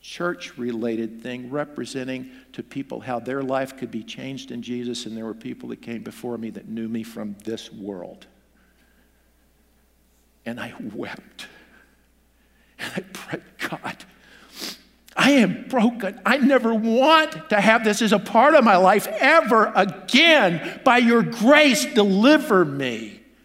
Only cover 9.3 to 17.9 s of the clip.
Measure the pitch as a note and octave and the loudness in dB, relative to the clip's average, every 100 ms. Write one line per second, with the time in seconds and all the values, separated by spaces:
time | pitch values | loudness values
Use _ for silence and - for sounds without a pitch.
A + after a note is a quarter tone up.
9.3 | _ _ _ _ _ _ _ _ _ _ | _ _ _ _ _ _ _ _ _ _
10.3 | _ - A#2+ A#2+ - A2+ G2+ - - - | _ -14 -12 -14 -14 -14 -12 -12 -14 -20
11.3 | - - - _ _ _ _ _ _ _ | -20 -20 -20 _ _ _ _ _ _ _
12.3 | _ _ _ _ _ - - F#3+ - - | _ _ _ _ _ -12 -10 -12 -18 -12
13.3 | - - _ - D#3 - - - _ _ | -14 -14 _ -12 -10 -12 -16 -20 _ _
14.3 | - - - - - _ _ _ - A#3 | -20 -20 -16 -16 -16 _ _ _ 0 4
15.3 | C#4+ G3+ - - B3+ A3+ A#3+ F#3+ G3+ - | 4 4 0 -4 0 0 0 -8 -4 0
16.3 | C4+ C4+ C4+ A3+ A3+ A3+ A3+ C4+ D#4+ D#4 | 2 4 2 2 -2 0 2 4 4 2
17.3 | E3 - G#3+ G3 A3+ A3 | -6 -4 0 4 2 2